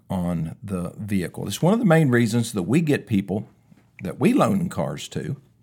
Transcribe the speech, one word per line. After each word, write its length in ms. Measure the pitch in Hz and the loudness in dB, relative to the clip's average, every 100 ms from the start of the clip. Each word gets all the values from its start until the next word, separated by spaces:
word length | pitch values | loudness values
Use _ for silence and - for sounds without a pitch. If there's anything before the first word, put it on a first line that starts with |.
| - | -6
on 460 | 95 87 85 80 - | -4 -2 -2 -4 -8
the 300 | 101 92 87 - | -8 -6 -6 -8
vehicle. 500 | 104 101 85 - 95 | -4 -2 -2 -6 -8
It's 140 | 98 | 0
one 120 | 160 | 2
of 60 | 220 | 4
the 60 | 220 | 6
main 240 | 160 151 | 6 6
reasons 440 | 120 117 120 117 | 4 4 2 -2
that 100 | 104 | -2
we 180 | 90 143 | 0 2
get 260 | 160 135 - | 2 0 0
people 400 | 110 98 101 - _ _ _ _ - | -2 -2 -4 -8 _ _ _ _ -14
that 160 | 92 - | -12 -2
we 140 | 170 | 0
loan 360 | 269 135 98 85 | 2 2 0 -2
cars 380 | - 69 71 - | -4 -6 -6 -10
to, 280 | - - - _ _ | -8 -8 -10 _ _